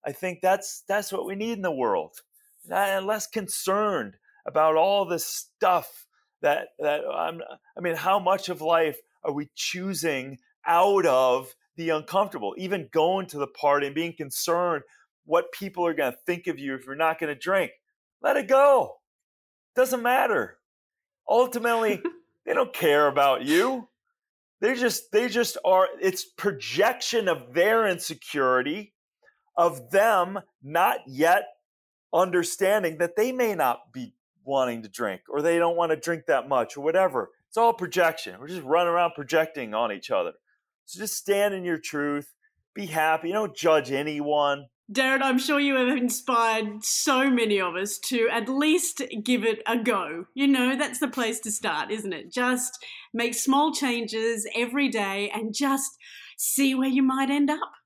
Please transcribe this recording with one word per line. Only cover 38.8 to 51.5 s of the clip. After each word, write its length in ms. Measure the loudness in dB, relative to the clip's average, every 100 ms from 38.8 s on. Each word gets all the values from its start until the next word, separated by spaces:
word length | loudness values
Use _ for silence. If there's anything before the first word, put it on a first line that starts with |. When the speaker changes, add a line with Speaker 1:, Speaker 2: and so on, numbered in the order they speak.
| 4
Speaker 1:
around 200 | 2 0
projecting 600 | -2 0 0 0 -4 -4
on 180 | -2 -2
each 180 | -4 -2
other. 220 | -2 -2 -8 _ _ _ _ -20
So 120 | -10
just 160 | -8 -8
stand 380 | 0 2 2
in 100 | 0
your 140 | -4 -4
truth, 560 | -4 -4 -2 -4 -8 _ _ _ _
be 120 | -12 -6
happy, 460 | 0 2 0 0
don't 240 | -4 -4 0
judge 340 | 4 4 2
anyone. 760 | -4 -4 -4 -2 0 2 -2 -8 _ -8
Speaker 2:
Darren, 300 | -2 0 2
I'm 160 | 2 0
sure 200 | 2 0
you 180 | 2 2
have 200 | 2 0
inspired 880 | -2 -4 -2 2 2 0 -4 -6
so 460 | -4 -2 2 2 4
many 280 | 2 2 0
of 160 | 0
us 240 | -4 -6 -6 -4
to 200 | 0 0
at 200 | 0 -2
least 500 | 0 2 2 0 -6 -8 -6
give 200 | 0 0
it 180 | 0 -2 -2
a 120 | -2
go. 480 | 0 -2 -4 -8 -10
You 120 | 0 2
know, 300 | 4 2 0
that's 220 | -2 -2
the 100 | -4
place 320 | -2 -4 -4
to 100 | -6